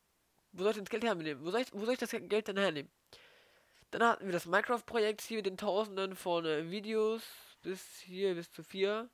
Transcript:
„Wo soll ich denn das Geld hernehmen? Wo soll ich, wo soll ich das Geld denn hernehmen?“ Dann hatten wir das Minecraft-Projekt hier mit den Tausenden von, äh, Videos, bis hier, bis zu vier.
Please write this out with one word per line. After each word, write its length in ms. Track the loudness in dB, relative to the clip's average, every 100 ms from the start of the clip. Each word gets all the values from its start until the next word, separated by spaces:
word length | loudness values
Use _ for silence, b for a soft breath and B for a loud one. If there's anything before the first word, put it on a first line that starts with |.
| _ _ _ _ _
„Wo 100 | 0
soll 100 | 2
ich 40 | 2
denn 100 | -2
das 60 |
Geld 140 | 0 2
hernehmen? 380 | 2 0 -4
Wo 60 | 0
soll 120 | 0
ich, 120 | 0
wo 120 | -2 -2
soll 80 |
ich 60 | 0
das 120 | 0
Geld 360 | -4 0 0 0
denn 100 | 2
hernehmen?“ 340 | 2 0 -6 _ _ b b b b b b b b
Dann 140 | 2
hatten 220 | 4 4 0
wir 80 |
das 120 | -2 2
Minecraft-Projekt 760 | 2 4 0 0 2 2 0
hier 160 | -4 -2
mit 100 | -2
den 100 | -2
Tausenden 580 | 0 2 2 0 -4 -2
von, 300 | 0 0 2
äh, 240 | 0 0
Videos, 540 | -4 -2 2 2 0 -6 -18 -20 -14
bis 360 | -8 -8 -10 -16
hier, 340 | -12 -2 0 0
bis 160 | -4
zu 100 | -12
vier. 480 | -8 0 2 2 -4